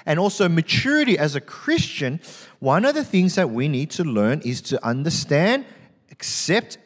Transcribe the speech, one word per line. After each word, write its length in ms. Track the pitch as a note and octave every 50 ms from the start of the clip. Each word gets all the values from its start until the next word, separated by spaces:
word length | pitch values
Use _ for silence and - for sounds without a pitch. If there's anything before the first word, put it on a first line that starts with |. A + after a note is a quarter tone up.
| -
and 120 | D#3+ D3+
also 300 | E3 G3 G3+ - - G3
maturity 720 | F3 E3 E3 D#3 - - - - C4 D4 D4+ D4 B3+ F3+
as 180 | - D3+ D3+ C#3
a 60 | C3+
Christian, 800 | - - - - - C#4+ E4 E4 - - - - C#3+ B2 C#3 E3 - - - - - - - -
one 260 | C3+ C3 C#3+ F3+ A#3
of 100 | C#4 D4+
the 80 | D#4 C#4
things 320 | - - F#3 F#3 F3+ -
that 140 | G3 F3+ B2+
we 180 | A2 A#2+ C3+
need 220 | D3+ C#3 B2+ D3 D3+
to 140 | - - F3
learn 340 | D3 A2+ G#2 G#2 A2+ C3+ D#3
is 200 | - B2 B2+ -
to 240 | - - C#3 - -
understand, 800 | A#2 B2 C3 C#3+ E3 - - - - C#3+ D3 F3 G#3+ B3+ C#4 B3+ - - - - _ _ _ _ _
accept, 680 | - - - - - - - - F3+ A#3 A#3 - - - -